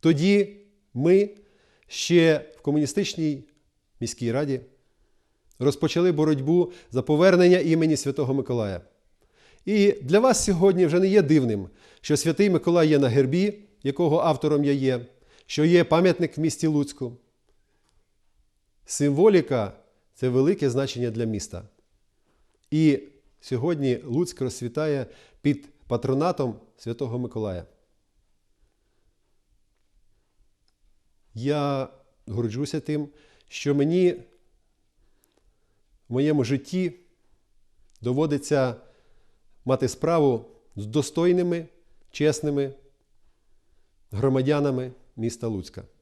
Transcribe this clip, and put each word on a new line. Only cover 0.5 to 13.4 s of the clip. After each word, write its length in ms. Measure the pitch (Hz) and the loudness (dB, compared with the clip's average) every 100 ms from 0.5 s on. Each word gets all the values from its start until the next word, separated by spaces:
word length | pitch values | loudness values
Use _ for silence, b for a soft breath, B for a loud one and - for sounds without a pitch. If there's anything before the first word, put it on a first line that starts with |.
| - _ _ _ | -6 _ _ _
ми 360 | 120 151 190 202 - b b b b b | -4 2 2 2 -6 b b b b b
ще 640 | - - 170 165 151 - - | -10 2 4 4 2 -2 -10
в 20 | |
комуністичній 840 | - 147 147 202 196 - 156 139 - _ _ _ _ _ | -4 -2 -2 -2 -4 -4 -4 -6 -12 _ _ _ _ _
міській 320 | 117 - 117 | -10 -6 -4
раді 280 | 123 147 131 - _ _ _ _ _ _ _ _ _ | -4 -4 -6 -8 _ _ _ _ _ _ _ _ _
розпочали 540 | 131 139 160 170 180 | -2 0 -2 0 0
боротьбу 600 | 151 156 147 131 175 175 B B | 2 2 0 0 0 0 B B
за 120 | 123 | -6
повернення 560 | 123 151 185 180 180 180 | 0 4 6 6 6 4
імені 380 | 160 160 156 151 | 2 2 2 0
Святого 380 | 139 135 131 | -2 -4 -2
Миколая. 460 | 135 131 120 104 90 - _ _ _ b b b b | -2 -2 -4 -4 -6 -12 _ _ _ b b b b
І 280 | - 208 202 | -2 2 4
для 280 | 196 131 190 | 2 2 4
вас 240 | 254 226 | 4 2
сьогодні 420 | - 175 196 180 175 | 0 2 2 4 2
вже 140 | 175 | 2
не 80 | 190 | 4
є 140 | 208 | 4
дивним, 460 | 147 156 127 104 92 b b b | 4 4 2 -4 -8 b b b
що 160 | - 147 | -4 -2
Святий 340 | 165 156 202 | 0 0 2
Миколай 380 | 170 - 170 156 | 2 2 2 4
є 100 | 147 | 4
на 100 | 135 | 2
гербі, 500 | 123 131 165 | 2 2 2